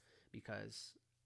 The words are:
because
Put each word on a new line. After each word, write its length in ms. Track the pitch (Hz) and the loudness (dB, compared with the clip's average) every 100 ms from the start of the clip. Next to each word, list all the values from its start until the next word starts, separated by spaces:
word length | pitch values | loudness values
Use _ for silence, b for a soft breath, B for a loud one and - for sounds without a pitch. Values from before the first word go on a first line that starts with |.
| b b b | b b b
because 640 | 110 - 104 104 110 - - - _ | -2 2 4 4 0 -2 -6 -18 _